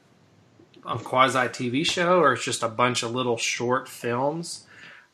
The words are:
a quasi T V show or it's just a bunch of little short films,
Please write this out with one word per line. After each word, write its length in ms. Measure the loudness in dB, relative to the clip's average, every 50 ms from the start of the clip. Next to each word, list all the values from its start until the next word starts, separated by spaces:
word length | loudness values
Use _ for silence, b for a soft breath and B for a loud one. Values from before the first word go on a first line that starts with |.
| _ _ _ _ _ _ _ _ _ _ _ _ -20 _ _ -18 -10
a 120 | -8 -8 -8
quasi 500 | -6 -2 4 4 4 6 4 2 0 -2 -2
T 160 | -4 -4 -2
V 160 | -2 0 -2
show 360 | 0 0 0 2 4 4 6
or 120 | 6 4 4
it's 100 | 2 -2
just 180 | -4 -4 -2 -2
a 60 | -4
bunch 340 | 0 2 2 2 2 0 -4
of 100 | -4 -4
little 220 | -2 0 0 0
short 520 | 0 -2 -4 -4 -2 0 0 0 -2 -2 -6
films, 760 | -14 -8 -6 -4 -2 0 -2 -2 -2 -4 -8 -10 -12 -14 b b b b b b b b b b